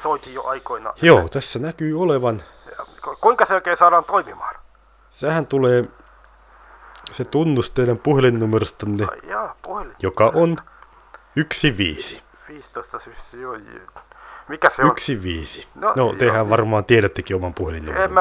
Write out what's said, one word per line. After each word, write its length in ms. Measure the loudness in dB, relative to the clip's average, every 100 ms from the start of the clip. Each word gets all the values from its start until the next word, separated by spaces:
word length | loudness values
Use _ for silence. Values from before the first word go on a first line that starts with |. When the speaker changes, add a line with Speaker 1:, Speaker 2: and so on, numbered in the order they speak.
Speaker 1:
soitin 320 | -4 -4 -6
jo 100 | -10 -8
aikoinaan. 480 | -8 -8 -10 -10 0
Speaker 2:
Joo, 260 | 6 6 6
tässä 300 | -4 -8 -8
näkyy 420 | -8 -6 -4 0
olevan. 380 | 0 2 0 -4 -8 -20 -18 -16
Speaker 1:
Ja 60 | -16 -14
ku-, 120 | -12 0
kuinka 260 | 2 4 2
se 80 |
oikein 220 | 2 0 4
saadaan 280 | 6 6
toimimaan? 500 | 2 -2 -2 -8 -12 -12 -18 _ _ _ _
Speaker 2:
Sehän 360 | -6 -2 -2 0
tulee 380 | 2 4 4 2 -6 -20 _ -20 _ _ -20 -20 -20 -20 -20 -14
se 140 | -10
tunnus 460 | -4 0 2 2 0
teidän 280 | 0 0 2
puhelinnumerostanne, 1080 | 2 4 4 4 2 0 0 -4 -6 -2 -4
Speaker 1:
Ai 180 | -6 -10
jaa, 260 | -8 -8 -10
puhelin. 320 | -12 -10 -12 -8
Speaker 2:
joka 300 | -4 2 2
on 220 | 4 2 0 -8 -20 -20 _ _ -20 _ -6
yksi 400 | -4 -2 0 0
viisi. 440 | -2 -4 -10 -12 -20 _ -20
Speaker 1:
Viisitoista 500 | -20 -16 -14 -14 -14
syssy, 420 | -16 -20 -20 -16
joo, 140 | -14
joo. 80 | -14 -16 -20 -20 -20 -20 -20 -20 -20 -14
Mikä 220 | 0 0
se 120 | 4
on? 60 | 2
Speaker 2:
Yksi 340 | 2 -2 -4
viisi. 460 | -4 -6 -8 -14 -18
Speaker 1:
No, 140 | -6 -2
Speaker 2:
No, 40 | 0
Speaker 1:
joo. 160 | 0
Speaker 2:
tehän 360 | 2 2 2 2
varmaan 340 | 0 2 0
tiedättekin 520 | 4 4 4 -2 -6 -4
oman 180 | -4
puhelinnumeron. 500 | -6 -6 -8 -6 -4
Speaker 1:
En 80 | 0
mä 80 | 6